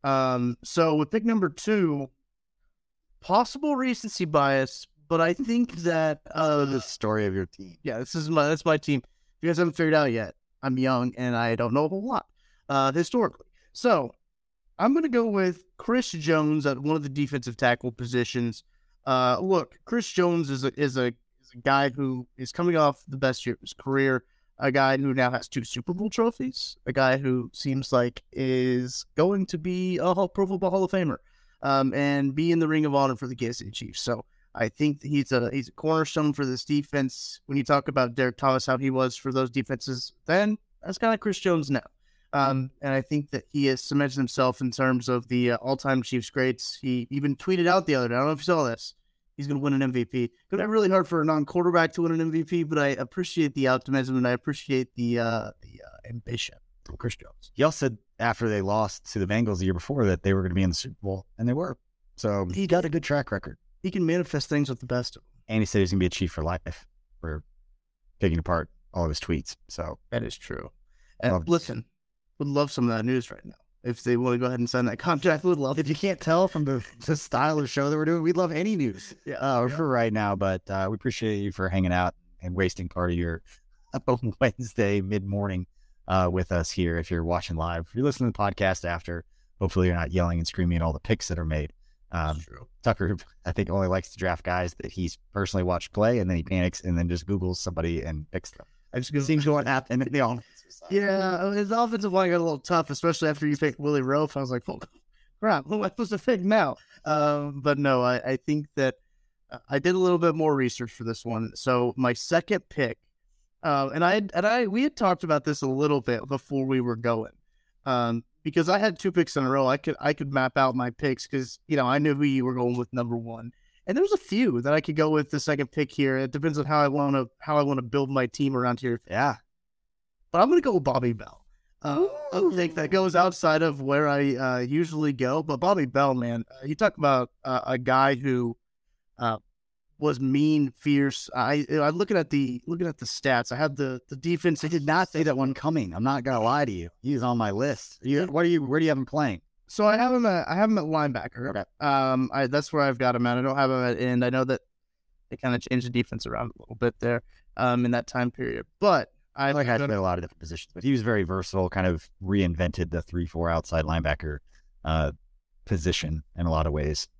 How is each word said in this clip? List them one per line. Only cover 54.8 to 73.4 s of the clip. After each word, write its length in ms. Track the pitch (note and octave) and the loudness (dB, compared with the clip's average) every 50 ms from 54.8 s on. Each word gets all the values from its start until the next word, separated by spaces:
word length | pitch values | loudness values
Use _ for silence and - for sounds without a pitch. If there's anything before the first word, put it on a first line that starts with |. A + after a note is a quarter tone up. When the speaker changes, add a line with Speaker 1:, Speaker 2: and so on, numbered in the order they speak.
| B2+ _ _ | 0 _ _
Speaker 1:
the, 240 | A#2+ A#2+ A#2 A#2+ A#2 | -4 -2 0 0 0
uh, 320 | A#2 A2+ A2+ A2 G#2+ G#2+ - _ | 0 0 -2 -2 -4 -8 -14 _
the, 200 | - - - - - | -20 -20 -20 -20 -20
uh, 240 | - - - - A2+ | -20 -20 -20 -16 -12
ambition 460 | A#2 A#2 - - A#2+ B2 - - - - _ _ _ _ _ | -12 -12 -8 -8 -8 -6 -8 -10 -10 -18 _ _ _ _ _
from 140 | - C#2 | -18 -14
Chris 180 | - - A#2+ - | -8 -6 -8 -8
Jones. 360 | - - - - - - - _ | -8 -16 -20 -20 -20 -20 -16 _
Speaker 2:
He 80 | - | 2
also 240 | C#3 D#3 D3+ - C#3+ | 2 2 2 0 -2
said 120 | C3 A2+ G#2 _ _ _ | -2 -2 -4 _ _ _
after 320 | - A2 A#2 A2 - A#2+ A2 | -2 -2 -2 0 0 -2 0
they 120 | G#2+ G2+ | 0 0
lost 500 | F#2+ G2 G#2 A2 A2 G2 - - - - - | 0 0 0 0 0 -2 -4 -12 -16 -8 -4
to 60 | G#2+ | -2
the 80 | F#2+ | 0
Bengals 320 | F#2 G#2 A2+ A#2+ A2 G2+ F2 | 0 2 0 2 0 0 0
the 60 | F#2+ | 0
year 80 | F#2 F#2 | 0 0
before 300 | E2+ - - D3 C#3 A#2 | -2 -4 -4 0 2 2
that 180 | G2 F#2 E2+ - | 2 2 2 2
they 100 | G2 G2 | 2 2
were 80 | F#2+ | 2
gonna 140 | F#2 F#2 F2 | 0 0 0
be 80 | F#2+ F#2+ | 2 2
in 60 | F#2 | 2
the 60 | E2+ | 0
Super 220 | - - C3 - _ G2+ | -2 -6 -10 -12 _ -8
Bowl, 240 | G2 F#2+ F#2+ - _ - | -8 -8 -8 -10 _ -8
and 100 | - A#2 | -2 -2
they 60 | A#2+ B2 | 0 0
were. 240 | D3 F3+ F3+ C3 _ _ _ _ _ _ _ _ | 0 -2 -6 -8 _ _ _ _ _ _ _ _
So 320 | - - G#2+ G2+ G2+ G2 | -4 -2 0 0 0 -2
he 140 | F2+ F2 F#3+ | -2 -2 -2
Speaker 1:
He 60 | G3 | 2
Speaker 2:
got 140 | E3 E3+ F3 | 2 2 2
Speaker 1:
did. 60 | F3+ | 2
Speaker 2:
a 20 | D#3+ | 0
good 140 | D3+ E3 - | -2 -2 -2
track 280 | - D3 C#3+ C3+ - | 0 -2 -2 0 -2
record. 260 | - - - - - _ _ _ _ _ - | -6 -6 -6 -8 -16 _ _ _ _ _ -8
Speaker 1:
He 80 | F#3+ | -4
can 140 | - G3+ F3 | -2 0 2
manifest 440 | D#3+ E3 F3+ E3+ F3 - C#3+ B2 - | 2 2 2 0 0 -2 -4 -2 0
things 200 | D3+ D3 C#3+ C3 | 0 0 0 0
with 100 | B2+ - | -4 -8
the 60 | - | -6
best 300 | B2 B2+ B2 B2 - - | -4 -4 -2 -2 -4 -10
of 60 | - | -14
them. 100 | _ _ _ - _ | _ _ _ -20 _
Speaker 2:
And 140 | - A2 A2 | -2 0 0
he 40 | G#2+ | 0
said 140 | - - G#2 | 2 4 2
he's 120 | G2 F2 | 2 4
gonna 80 | F#2+ G2 | 4 2
be 80 | F2+ | 2
a 20 | F2+ | 2
Chief 220 | - - G2 F2 | 0 -2 -4 -4
for 120 | - - D#2 | -2 -4 -4
life 420 | E2 F2+ - - D#2+ D#2+ - - _ _ _ _ _ _ - | -4 -4 -4 -8 -12 -14 -14 -18 _ _ _ _ _ _ -12
for 220 | - D#2+ D2+ D2+ - _ _ _ _ _ _ _ _ _ _ _ _ _ _ _ | -8 -8 -8 -8 -10 _ _ _ _ _ _ _ _ _ _ _ _ _ _ _
picking 200 | - F#2 D#2+ E2 | 0 2 2 2
apart 300 | D#2+ - F2 E2 - - _ _ _ _ - | 0 0 0 0 -2 -6 _ _ _ _ -4
all 120 | F2+ E2+ | -2 -2
of 40 | D#2 | -2
his 100 | D2+ - | -2 -4
tweets. 360 | - - E2+ D2 - - - _ _ - | -4 -2 -4 -4 -4 -8 -18 _ _ -16
So 300 | - - D#2+ D#2+ - _ _ _ | -10 -10 -8 -10 -10 _ _ _
Speaker 1:
That 140 | A#2+ A#2+ A2+ | -6 -6 -6
is 120 | A#2 - | -8 -12
true. 360 | - - - - - - - _ _ _ _ _ _ _ _ _ _ | -14 -14 -12 -12 -12 -12 -16 _ _ _ _ _ _ _ _ _ _
And 120 | - B2 F#2 | -2 0 0
Speaker 2:
Love 120 | F2+ D#2+ | 0 2
to 60 | E3+ | 2
Speaker 1:
listen, 340 | E3+ E3 E3 - - A2+ - _ _ _ _ _ _ _ _ _ _ _ | 0 0 0 -4 -10 -10 -12 _ _ _ _ _ _ _ _ _ _ _
would 80 | C#3+ | -6
love 240 | C#3+ C#3 C#3+ D3 C#3+ | -2 0 0 0 0
some 180 | - - A#2+ A#2+ | 0 0 0 0
of 60 | A2+ | 0
that 100 | A2 A2 | 0 0
news 260 | A#2+ B2+ B2+ A#2+ - | 0 -2 -2 -2 -6
right 140 | - - | -16 -18